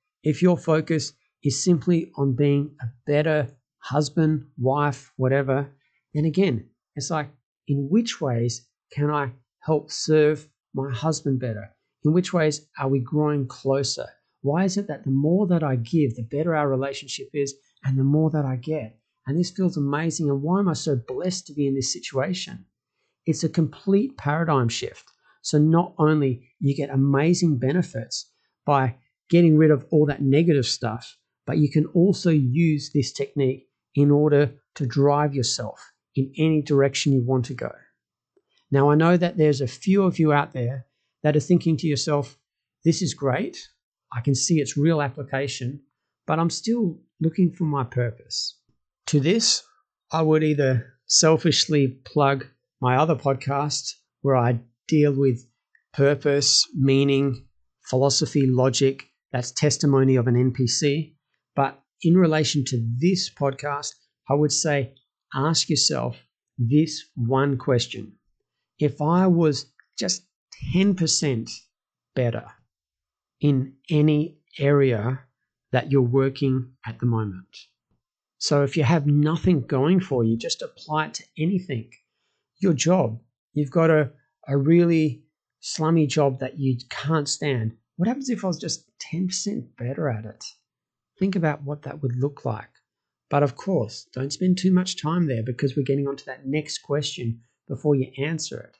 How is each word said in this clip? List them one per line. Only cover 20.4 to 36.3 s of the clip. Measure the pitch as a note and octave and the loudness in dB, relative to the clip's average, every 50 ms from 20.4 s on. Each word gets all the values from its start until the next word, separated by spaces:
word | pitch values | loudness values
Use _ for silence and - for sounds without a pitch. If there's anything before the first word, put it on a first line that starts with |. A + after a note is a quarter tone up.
why | C#3 D#3+ F3+ G3 | 0 0 0 0
am | G3+ F3+ | 0 0
I | |
so | D#3 - - E3 C#3+ | -2 -2 -2 -2 -2
blessed | B2 A#2 - B2+ C3 E3+ F#3 F3+ - - | -2 -4 -6 -8 -6 -4 -4 -6 -6 -8
to | - C#3+ | -10 -6
be | D3 C#3+ C#3 | -4 -2 -2
in | C3+ | -2
this | C3+ C3 - | -2 -4 -4
situation? | - F3 - - - C3 C3+ F3+ F3+ F3+ - - - - - _ _ _ _ _ _ _ _ _ _ _ - | -6 -8 -10 -8 -4 -4 -2 -2 -4 -6 -8 -10 -14 -16 -18 _ _ _ _ _ _ _ _ _ _ _ -4
It's | - D#3 - - | -4 -2 -2 -2
a | D3+ | -2
complete | - - E3 C#3 - - - F#3+ G3 G3+ A3 C4+ - | 0 0 0 0 -2 -6 -4 0 0 0 0 -2 -6
paradigm | - - C#3+ D3 D#3+ E3+ D#3+ D3+ C3+ B2 A#2 | -6 -4 -2 -2 -2 0 0 2 2 2 0
shift. | - - - - - - - _ _ _ _ _ _ _ | -2 -4 -8 -10 -12 -16 -20 _ _ _ _ _ _ _
So | - - - D3 | -6 0 2 4
not | D3+ D#3 D#3+ E3+ F3+ F3+ - - | 4 6 4 4 2 2 0 2
only | D3+ D3+ D#3 D3+ C#3+ C3+ B2+ A#2+ - _ _ - | 2 4 4 2 2 0 -2 -4 -8 _ _ -4
you | - C#3 C#3 | -2 -2 0
get | C#3+ C#3 C3 | -2 -4 -2
amazing | C#3 C3+ C3+ C#3 C#3 C3+ D3+ E3 F3+ E3+ F3+ E3 D3 A#2+ | 0 2 2 2 2 2 4 2 2 2 2 2 2 0
benefits | C3 C3 D3+ F#3 E3 - - A#2 A2+ - - - - _ _ _ _ _ _ _ - | 0 0 0 0 -2 -4 -6 -12 -10 -10 -10 -12 -12 _ _ _ _ _ _ _ -2
by | - D3 C#3 C3 B2 A#2+ _ _ _ _ _ _ - | 0 2 2 2 0 -4 _ _ _ _ _ _ 2
getting | E3+ E3+ F3 E3 D#3 | 4 6 6 8 6
rid | D3+ D#3+ D#3 | 6 6 6
of | D3+ C3 A2+ - | 4 2 0 0
all | - D3+ D3+ | 2 2 2
that | C#3+ C#3+ - | 2 0 0
negative | C#3+ C3+ C3+ D3 E3+ E3+ D3+ C#3 A#2+ | 0 2 4 4 4 4 2 2 0
stuff, | - - - - A2+ G#2+ A2+ - - - _ _ _ _ _ _ | -2 -4 -4 -6 -6 -6 -8 -12 -16 -20 _ _ _ _ _ _
but | - - - | -4 0 0
you | D3+ C#3 | 2 2
can | - D#3 D3+ | 2 0 0
also | - - F3 E3+ G3+ F#3 - - F3 | 2 2 2 4 4 2 2 0 2
use | D#3+ D3+ C3+ B2 B2+ D#3+ E3+ E3 D3+ D3 - - | 2 2 2 2 2 2 2 2 0 -2 -4 -4
this | - D3 B2 - | -2 -2 -2 -2
technique | - - C#3 - - C#3+ C3+ B2+ C3+ C3+ - _ _ _ _ _ - | -4 -8 -8 -6 -4 -2 -2 -2 -2 -4 -10 _ _ _ _ _ 0
in | C#3+ C#3+ C#3+ | 2 4 4
order | C#3+ D3 D3+ D3+ C#3+ C#3+ D3 A#2+ - - _ _ - | 6 4 4 4 4 4 2 2 -2 -8 _ _ -10
to | - D3+ | -6 -6
drive | A#2+ - C#3 C#3 C#3+ C#3+ D3 D3+ D3 C#3 | -2 0 2 4 4 4 2 0 0 0
yourself | C#3 A#2 - - - A#2 G#2 - - - - _ _ _ _ - | -2 -4 -4 -4 -6 -8 -10 -12 -16 -20 -20 _ _ _ _ -4
in | C3+ C3+ C3+ | -4 -4 -4